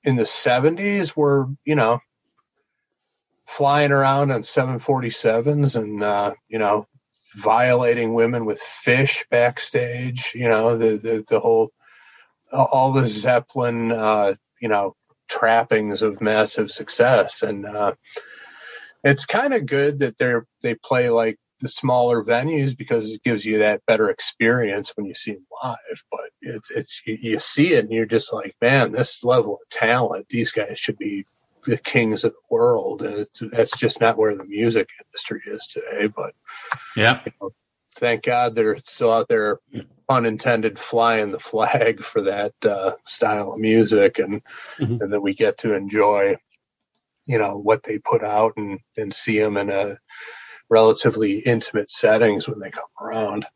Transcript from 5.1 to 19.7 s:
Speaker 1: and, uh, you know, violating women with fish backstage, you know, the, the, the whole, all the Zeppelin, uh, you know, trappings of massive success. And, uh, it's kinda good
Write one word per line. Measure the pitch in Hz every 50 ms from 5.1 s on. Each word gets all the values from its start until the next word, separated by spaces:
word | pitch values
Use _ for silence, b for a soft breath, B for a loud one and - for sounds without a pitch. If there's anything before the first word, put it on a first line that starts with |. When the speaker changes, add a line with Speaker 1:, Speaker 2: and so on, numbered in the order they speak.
| - - - 113 110 117 120 147 147 147 143 135 -
Speaker 1:
and, | 117 110 104 107 101 104
uh, | 104 101 101 101 101 - _ _
you | _ 107 110
know, | 107 101 104 110 107 _ _ _ _ _ _ _ _ _ -
violating | 101 98 107 110 120 123 127 123 123 123 120 117 120 117 110 117
women | 117 117 117 123 120 113
with | 107 101 -
fish | - - - - - 123 123 131 143 135 - - - _
backstage, | - 120 120 123 123 - - - - 123 123 120 120 123 127 127 123 123 - - -
you | 123 123 117
know, | 110 107 113 117 120
the, | 113 113 113 107
the, | 104 104 113 113 110 107 -
the | 113 104
whole, | - 117 113 110 110 107 _ b b b b b b b b b b b b _ _ _
all | - 139 131 - 147 131 131 135
the | 135 139 123
Zeppelin, | 117 107 - - 127 123 120 120 _ - 135 123 120 117 117 117 113
uh, | 117 110 110 107 110 107 104 98 98 _ _ _ _ _
you | 120
know, | 110 104 101 98 95 - _ _ _ _ _ _ -
trappings | - - - 113 113 113 117 - 117 107 107 104 101 101
of | 110 107 101 -
massive | 110 107 107 110 107 104 - - 107 101
success. | - - 110 - - - 117 127 131 107 98 - - - 110
And, | 107 104 101 101
uh, | 104 104 104 104 98 92 _ B B B B B B B B B B B B B B B B B B B B -
it's | 139 143 139 -
kinda | - - 214 269 285 269 220
good | 143 -